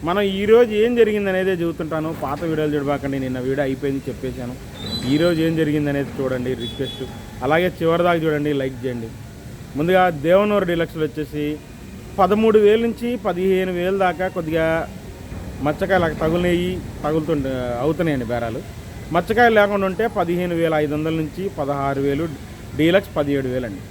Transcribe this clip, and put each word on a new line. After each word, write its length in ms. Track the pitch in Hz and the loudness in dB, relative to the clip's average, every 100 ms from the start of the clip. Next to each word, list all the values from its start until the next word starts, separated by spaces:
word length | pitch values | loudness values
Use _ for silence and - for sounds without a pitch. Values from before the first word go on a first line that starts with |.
| - | -2
మనం 180 | 190 202 190 | 0 0 0
ఈరోజు 340 | 202 220 240 214 | 6 6 6 4
ఏం 120 | 226 240 | 2 4
జరిగింది 300 | 220 208 196 | 4 4 0
అనేదే 220 | 185 190 185 | 0 2 0
చెబుతుంటాను. 480 | 170 156 160 156 156 160 | -2 -2 -4 -4 -4 -4
పాత 180 | 139 143 170 | -4 -4 -2
వీడియోలు 240 | 160 156 | 0 0
చూడబాకండి, 440 | 147 139 143 139 135 | 0 0 -2 -2 -4
నిన్న 160 | 131 127 127 | -2 -4 -2
వీడియో 180 | 135 139 | 0 0
అయిపోయింది 360 | 131 139 139 135 | 0 -2 -2 -4
చెప్పేశాను. 460 | 120 131 123 120 127 - - - 98 117 | -6 -6 -6 -8 -10 -14 -12 -8 -4 0
ఈరోజు 260 | 147 170 165 160 | 4 4 4 2
ఏం 60 | 165 | 2
జరిగింది 280 | 156 151 147 | 2 2 0
అనేది 180 | 143 139 139 | 0 -4 -4
చూడండి, 320 | 135 127 123 127 | -2 -2 -2 -4
రిక్వెస్ట్. 400 | 117 - 131 - 127 - - - 127 | -6 -6 -6 -6 -10 -12 -14 -6 2
అలాగే 220 | 160 180 - | 2 2 0
చివరి 260 | 165 170 175 | 0 2 4
దాకా 120 | 170 | 2
చూడండి, 260 | 160 151 147 143 | 2 0 0 0
లైక్ 160 | 135 131 | -2 -4
చేయండి. 260 | 127 120 113 110 - - - - - 131 | -6 -6 -8 -12 -16 -16 -16 -16 -10 -4
ముందుగా 240 | 165 185 185 160 147 | 2 4 4 2 4
దేవనూరు 420 | 185 208 208 190 | 4 6 2 2
డీలక్స్లు 320 | 175 165 165 156 | 0 -2 -2 -4
వచ్చేసి 400 | 156 143 151 147 151 - - - - - - | -2 -6 -4 -4 -6 -10 -16 -16 -14 -12 2
పదమూడు 400 | 180 208 220 220 208 | 4 6 6 6 6
వేల 140 | 214 233 | 6 2
నుంచి 220 | 226 240 240 196 | -2 -4 -2 -2
పదిహేను 480 | 175 185 185 185 180 | 0 2 2 0 -2
వేల 140 | 180 196 | 0 2
దాకా 240 | 185 170 185 185 | 0 0 -4 -4
కొద్దిగా 320 | 160 160 160 160 156 - - - - - - - 135 | -2 0 2 0 -2 -10 -14 -14 -12 -12 -10 -4 -4
మచ్చకాయలు 380 | - 190 190 165 | -2 2 4 2
అక్కడ 120 | 151 160 | 0 0
తగులునేయి, 440 | 170 180 175 180 185 - - 147 | 2 2 2 0 -4 -8 -6 -2
తగులుతుంటే, 500 | 156 156 156 135 131 123 120 139 | 0 0 0 0 -2 -4 -2 0
అవుతున్నాయండి 440 | 160 170 139 117 | 0 0 0 -2
బేరాలు. 300 | 120 117 117 202 - - - - 165 | -2 -2 -6 -10 -14 -14 -14 -2 -2
మచ్చకాయలు 400 | 170 220 240 220 | 0 4 6 6
లేకుండా 260 | 202 202 190 | 4 2 0
ఉంటే 160 | 180 220 214 | 0 -2 0
పదిహేను 340 | 170 175 180 170 | 0 0 0 0
వేల 120 | 165 156 | 2 2
ఐదు 100 | 151 151 | 0 0
వందల 200 | 156 160 | -2 -2
నుంచి 180 | 156 - 190 170 | -4 -4 -6 -4
పదహారు 420 | 139 143 139 139 139 | -4 0 0 0 0
వేలు, 160 | 143 165 - - - - - | 0 -2 -6 -12 -14 -12 0
డీలక్స్ 340 | 156 185 196 - | 4 4 2 -2
పదిహేడు 320 | 143 143 131 | 0 0 0
వేలు 160 | 127 123 | -4 -4
అండి. 140 | 95 104 | -8 -12